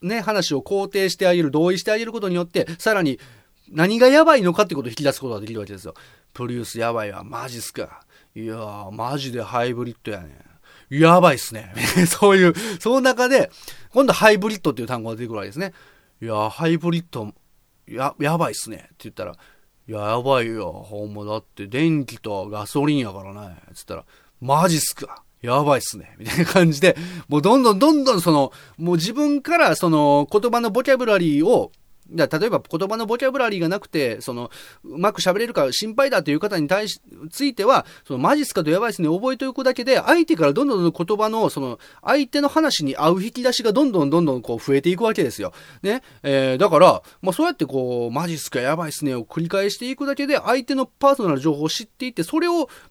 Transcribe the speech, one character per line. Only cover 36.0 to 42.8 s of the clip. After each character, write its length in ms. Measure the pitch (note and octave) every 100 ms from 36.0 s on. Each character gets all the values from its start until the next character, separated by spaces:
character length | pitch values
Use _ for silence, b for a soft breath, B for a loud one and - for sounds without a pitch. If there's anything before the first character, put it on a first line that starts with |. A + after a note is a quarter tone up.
| C4+
だ 120 | A3
と 80 | D3+
い 40 |
う 60 | D3
方 180 | G#3 F#3+
に 100 | C#3+
対 200 | F#3+ G#3
し、 120 | - _ - D3+
つ 140 | -
い 100 | C#4
て 100 | A#3+
は、 220 | A3+ A#3+ B B _
そ 80 |
の、 40 | B2+
「マ 160 | D#3 D4
ジ 60 |
っ 20 |
す 100 | C#4+
か」 80 | G3
と 60 | D3+
「や 100 | F3
ば 80 | A#3
い 20 |
っ 40 |
す 80 | G3
ね」 60 | D#3
覚 220 | F3 B3+
え 40 | C4
て 100 | C4+
お 60 |
く 120 | B3+
だ 100 | B3+
け 100 | B3+
で、 120 | A#3+ A#3+
相 260 | - E4+ D#4+
手 100 | D#4
か 100 | D3
ら 60 |
ど 120 | D3
ん 40 | C#4
ど 60 |
ん 20 | G#3+
ど 100 | E3+
ん 40 |
ど 100 | E3
ん 40 | F3
言 100 | G#3
葉 120 | G#3+
の、 220 | A3 G#3
そ 100 | -
の、 180 | C3 A#2 B B
相 260 | - C#4 C4+
手 120 | C#4+
の 80 | C#4+
話 360 | D#4 D#4 -